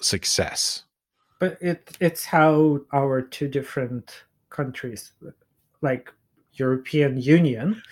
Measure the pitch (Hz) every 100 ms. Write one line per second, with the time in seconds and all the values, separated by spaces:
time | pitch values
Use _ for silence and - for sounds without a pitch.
0 | - 95 - - 82 - - - - _
1 | _ _ _ - 185 - 180 165 - -
2 | 170 - - 165 156 151 156 143 - 143
3 | 135 131 131 - 143 139 131 - 123 120
4 | - - _ _ _ - 131 131 123 107
5 | - _ 120 - _ _ _ - 143 127
6 | - - _ _ _ - 131 131 - 151
7 | 143 131 127 165 160 113 156 220 -